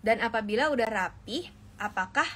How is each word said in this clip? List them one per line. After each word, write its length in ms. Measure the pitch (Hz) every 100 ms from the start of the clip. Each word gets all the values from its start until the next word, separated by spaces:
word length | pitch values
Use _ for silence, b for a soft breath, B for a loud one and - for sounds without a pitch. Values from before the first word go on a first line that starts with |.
Dan 180 | 220 220
apabila 480 | 233 220 208 214 302
udah 160 | 269 220
rapih, 640 | 214 180 - - 262 - - - -
apakah 460 | 208 - 185 269 330